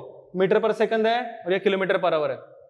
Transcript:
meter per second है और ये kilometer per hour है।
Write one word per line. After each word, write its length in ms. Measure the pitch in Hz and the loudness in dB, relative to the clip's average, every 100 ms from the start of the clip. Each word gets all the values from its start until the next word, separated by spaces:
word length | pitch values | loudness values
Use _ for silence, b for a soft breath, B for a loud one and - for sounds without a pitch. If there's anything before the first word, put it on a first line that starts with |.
| - - - 180 | -2 -16 -8 0
meter 240 | 190 220 | 2 2
per 120 | 220 | 2
second 340 | 214 220 226 220 | 0 0 2 2
है 380 | 233 247 - 175 | 0 -4 -8 -2
और 60 | |
ये 80 | 185 | 0
kilometer 360 | 202 190 185 190 | 2 0 0 0
per 160 | 175 | 0
hour 180 | 160 147 | 0 -2
है। 60 | 123 - - | -6 -12 -20